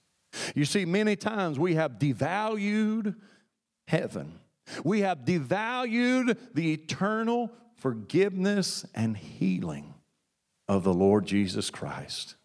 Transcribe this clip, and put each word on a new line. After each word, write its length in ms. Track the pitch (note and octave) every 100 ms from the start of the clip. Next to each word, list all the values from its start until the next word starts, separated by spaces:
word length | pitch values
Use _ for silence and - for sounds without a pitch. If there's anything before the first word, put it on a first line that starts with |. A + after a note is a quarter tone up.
| _ _ _ - - -
You 100 | C#3+
see, 200 | G3+ F3
many 300 | F#3 G#3+ G#3
times 440 | G#3 A3 F3+ C3+
we 160 | F3+ D#3+
have 240 | D#3 A2+
devalued 1160 | D3 A2+ C#3+ F#3+ G#3+ A3 G3+ G#3+ G#3+ A3 G#3+ - - _ _ _ _ _ -
heaven. 520 | D#3+ - F#2 D2+ E2+ _ _ - -
We 180 | - G#3+
have 240 | G3 E3+ B2
devalued 1120 | F3 B2+ F#3+ A3 B3 B3 A3+ B3 B3+ B3+ A3 -
the 200 | C#3+ E3
eternal 800 | D#3 - - G3 A3 A3+ A#3+ A#3 - - _
forgiveness 1120 | C3+ A2+ G#2 E3 G3 F#3+ F#3+ G3+ F3+ - - -
and 220 | A2+ G#2
healing 760 | - - F#2+ F#2 F2 C#2+ D2 - _ _ _ _ _ _ -
of 160 | G2
the 100 | F#2
Lord 320 | F2+ G2 G#2 F#2
Jesus 440 | G2+ G2 G#2+ -
Christ. 640 | - D2+ C#2 C#2 - - -